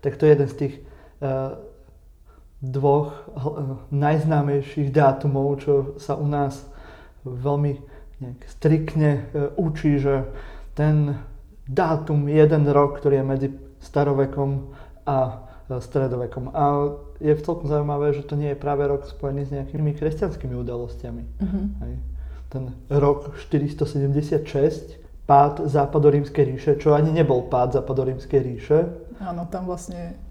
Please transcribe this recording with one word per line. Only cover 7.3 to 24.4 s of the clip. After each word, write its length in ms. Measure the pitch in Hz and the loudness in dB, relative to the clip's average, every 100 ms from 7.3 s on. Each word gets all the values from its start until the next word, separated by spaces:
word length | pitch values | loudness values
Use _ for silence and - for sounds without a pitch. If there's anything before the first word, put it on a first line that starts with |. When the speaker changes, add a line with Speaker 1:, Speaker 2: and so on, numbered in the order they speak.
| 123 135 143 147 139 - - - - | -6 -2 0 0 -2 -10 -20 -20 -14
Speaker 1:
nejak 220 | 127 127 - | -14 -14 -18
striktne, 640 | - 156 156 156 156 151 | 0 4 4 2 2 2
e, 100 | 139 - 151 143 - | 2 -2 -4 -4 0
učí, 400 | 165 151 - 147 | -2 0 2 4
že 260 | 135 139 - - - - - | 4 2 -2 -8 -14 -16 -12
ten 440 | - 151 151 147 139 - - - - | 0 4 4 2 -2 -8 -16 -20 -18
dátum, 640 | - 131 170 156 156 151 143 | -4 0 2 0 0 0 4
jeden 360 | 151 151 156 147 | 6 8 6 4
rok, 300 | 143 143 143 | 6 4 2
ktorý 200 | 147 135 | 2 2
je 100 | 135 | 2
medzi 220 | 135 139 - - - | 0 -2 -6 -18 -20
starovekom 920 | - 147 143 139 135 143 139 139 - - - - | -4 0 2 2 0 0 -2 -2 -6 -16 -20 -10
a, 380 | - 135 131 107 - - - | -2 0 0 -4 -16 -20 -8
e, 120 | 127 | -8
stredovekom. 720 | 113 139 135 123 120 123 123 | -2 -2 0 -2 -4 -6 -6
A 140 | 165 143 143 143 147 - - | 0 2 2 -2 -4 -14 -4
je 160 | 151 | 2
celkom 300 | 151 151 170 | 2 0 -4
zaujímavé, 480 | 143 151 147 143 147 | -2 0 0 0 0
že 120 | 143 | 0
to 120 | 143 147 | -4 -4
nie 160 | 147 | -4
je 60 | 143 | -4
práve 260 | 143 143 | -2 0
rok 200 | 143 143 | 0 -2
spojený 380 | - - 139 139 | -4 -8 -6 -4
s 100 | 139 | -6
nejakými 400 | 143 139 151 151 | -6 -6 -2 -2
kresťanskými 600 | 147 156 156 190 - 131 | 0 -4 -2 -4 -4 -8
udalosťami. 680 | 123 120 120 120 - 123 117 117 - | -6 -6 -6 -8 -10 -10 -10 -10 -6
Speaker 2:
Mhm. 220 | 190 196 202 - | -4 -2 -4 -6
Speaker 1:
Hej. 140 | 117 127 - - - - - | -8 -8 -8 -10 -10 -14 -10
Ten 160 | 131 127 123 - | -10 -8 -12 0
rok 480 | 139 143 143 - - | 4 4 2 -2 -14
štyristosedemdesiatšesť, 1500 | - 151 147 - 147 143 139 139 151 151 | -2 0 0 -2 -2 0 0 0 0 -2